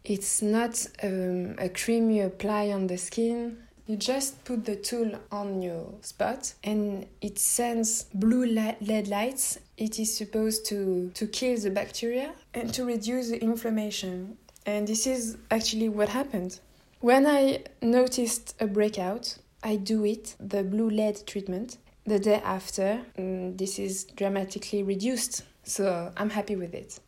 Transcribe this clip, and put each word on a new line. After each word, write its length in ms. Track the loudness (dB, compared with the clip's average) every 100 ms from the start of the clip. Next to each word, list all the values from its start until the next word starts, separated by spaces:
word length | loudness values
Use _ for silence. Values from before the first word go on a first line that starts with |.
It's 380 | -2 -2 0 0
not, 460 | 2 2 0 -2 -6 -6
um, 540 | -4 0 0 -2 -4 -4
a 100 | -6
cream 420 | -2 2 4 6
you 140 | 4
apply 460 | 2 0 -2 0 0
on 160 | 0 -2
the 100 | -2
skin. 600 | -4 0 0 0 -4 -8 -18 -18 -6
You 100 | -4
just 480 | 0 0 -2 -6
put 200 | -6 -4 -2
the 100 | -4
tool 420 | -4 -2 -2 -2 -8
on 300 | -6 -4 -4
your 320 | -4 -6 -10 -14
spot 540 | -16 -2 -2 -2 -8 -6
and 440 | -2 0 0 -4 -10 -10
it 200 | -8 -2
sends 640 | 0 2 2 2 0 0 -4
blue 320 | 2 4 6 4
li-, 300 | 2 0 -2
led 280 | 0 0 0
lights. 500 | 0 0 0 -2 -4 -12 -4
It 220 | -4 0
is 180 | -2 -2
supposed 480 | -2 2 2 0 -2
to, 440 | -2 0 0 -2
to 120 | -4 -4
kill 320 | 0 0 2
the 120 | 0
bacteria 600 | -2 -4 -4 -2 -2 -4 -10 _
and 180 | -8 -4
to 100 | -2
reduce 460 | -2 -2 0 -2 -2
the 120 | 0
inflammation. 920 | 0 0 0 0 -2 -4 -6 -6 -8 -14 -20 -10
And 220 | -2 -2 0
this 220 | 0 0
is 280 | 0 -4 -8 0
actually 380 | 0 2 2 0
what 200 | 2 2
happened. 520 | 2 -2 -2 -4 -8 -20 -20 _ _
When 260 | 6 8 8
I 380 | 8 6 2 -6 -2
noticed 720 | 4 6 6 2 0 -2 -6 -4
a 80 | 0
breakout, 720 | 2 2 2 -2 -2 -6 -10 _ _
I 100 | -2
do 300 | -2 2 2
it, 320 | 2 0 -8 -12
the 240 | -2 0
blue 260 | 2 2 2
led 380 | 4 2 0 -6
treatment. 520 | -6 -4 -6 -6 -12 -20 _ 0
The 140 | 2
day 200 | 6 4
after, 560 | 2 -4 -4 0 0 0 -6 -8
mm, 400 | -4 -4 -4 -4
this 220 | -4 -2
is 240 | -4 -4
dramatically 800 | -8 -2 0 0 -2 -8 -4 -2
reduced. 580 | 0 0 0 0 -2 -6 -10 _
So 480 | -8 0 0 0 -4 -2
I'm 140 | -2
happy 240 | -2 -2
with 200 | -4 -4
it. 260 | -8 -12 -18